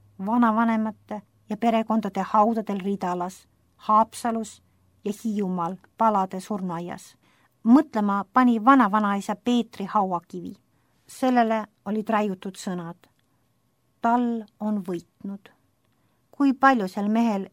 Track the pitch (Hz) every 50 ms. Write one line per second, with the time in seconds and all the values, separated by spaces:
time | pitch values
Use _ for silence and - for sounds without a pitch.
0 | _ _ _ - 190 196 220 247 240 226 214 220 233 226 226 220 220 220 214 _
1 | _ - 214 208 - _ _ _ _ - 214 208 - 233 226 226 226 220 220 226
2 | - 202 - 202 190 - - 220 208 214 233 226 214 - 202 202 180 196 202 196
3 | - 180 180 180 175 180 180 - - _ _ _ _ _ _ _ - - 214 214
4 | 220 220 - - - 240 226 226 226 - - - _ _ _ _ _ _ _ _
5 | - 202 202 - - 226 214 202 208 185 185 180 170 170 190 185 _ _ _ -
6 | 226 226 214 196 190 185 190 185 185 - 220 202 185 185 165 165 175 175 - -
7 | - - - _ _ _ _ _ _ _ _ _ - 220 233 285 320 - - 220
8 | 208 202 196 202 190 - - 262 254 247 240 226 208 240 277 269 247 202 185 214
9 | 214 202 202 202 196 - 208 202 - - 240 240 226 226 - - 202 190 - 214
10 | 202 190 185 170 - _ - 180 170 - - - _ _ _ _ _ _ _ _
11 | _ - - - - 262 247 247 233 220 220 220 214 - _ _ - - 202 220
12 | 208 - 220 214 214 208 190 185 - 196 190 - - - 185 180 170 165 170 _
13 | _ _ _ _ _ _ _ _ _ _ _ _ _ _ _ _ _ _ _ _
14 | - 233 233 240 247 240 233 226 214 208 _ - 208 214 214 208 185 180 185 170
15 | 170 _ _ _ - 196 196 190 - - _ _ _ _ _ _ _ _ _ _
16 | _ _ _ _ _ _ _ - 277 277 262 269 - 269 269 240 202 185 - -
17 | 202 208 214 226 233 233 214 196 190 -